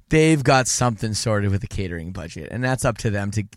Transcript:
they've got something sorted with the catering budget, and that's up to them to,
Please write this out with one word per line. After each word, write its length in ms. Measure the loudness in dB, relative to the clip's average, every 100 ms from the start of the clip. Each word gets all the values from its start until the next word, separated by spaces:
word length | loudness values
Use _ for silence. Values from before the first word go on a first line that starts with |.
| _
they've 340 | 4 6 4
got 240 | 4 4 2
something 460 | 0 0 0 -4
sorted 380 | -2 0 0 2
with 100 | 0
the 60 | -2
catering 440 | -6 -6 -6 -8
budget, 360 | -10 -10 -12 -10
and 140 | -4
that's 220 | -2 0 0
up 120 | 0
to 140 | -2
them 180 | -2 -2
to, 140 | -4 -6